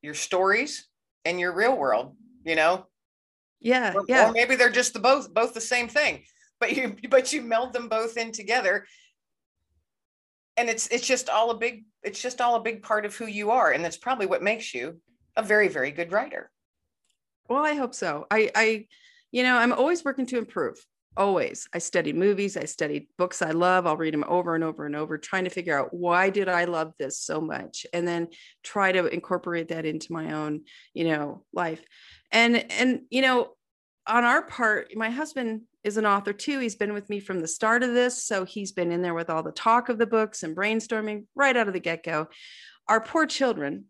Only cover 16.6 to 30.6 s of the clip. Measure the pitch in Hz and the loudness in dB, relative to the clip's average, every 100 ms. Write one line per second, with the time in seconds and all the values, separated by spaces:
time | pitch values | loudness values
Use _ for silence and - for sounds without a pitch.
16.6 | _ _ _ _ _ _ _ _ _ 262 | _ _ _ _ _ _ _ _ _ 0
17.6 | 302 294 247 - 185 147 - 220 214 - | 2 0 -4 -4 -4 -4 0 2 2 4
18.6 | 220 220 220 _ _ _ _ 247 254 247 | 2 2 -6 _ _ _ _ 0 4 4
19.6 | 233 - 269 349 285 269 247 247 - - | 4 4 2 2 -2 -4 -2 -4 -4 -4
20.6 | 135 - _ _ _ - 196 185 127 - | -4 -6 _ _ _ 0 2 2 0 -6
21.6 | - 175 - 180 160 147 196 202 202 185 | -10 -8 -2 -2 0 2 2 2 -2 -4
22.6 | 156 - 151 147 - - 180 - 165 160 | -8 -4 -4 -4 -8 -4 -4 -2 -2 2
23.6 | 180 185 175 156 160 151 - 175 175 165 | 4 4 2 0 0 -2 0 0 0 -2
24.6 | 160 156 151 147 156 156 - 190 185 185 | -2 -4 -8 -6 -6 -8 -4 -2 -2 -4
25.6 | 170 143 135 175 175 175 190 196 185 175 | -2 0 -2 -2 2 4 4 2 0 2
26.6 | 175 170 160 - 135 - - 156 160 147 | 0 -2 -4 -6 -8 -6 -6 -4 -4 -6
27.6 | - - - 175 175 170 170 - - _ | -10 -14 -8 -4 -2 -2 -4 -10 -20 _
28.6 | - 208 190 185 170 175 - 180 180 170 | -8 0 2 4 2 -2 -4 -4 -2 -6
29.6 | 165 165 160 156 - 165 160 156 151 151 | -4 -4 -4 -6 -8 -8 -6 -6 -4 -6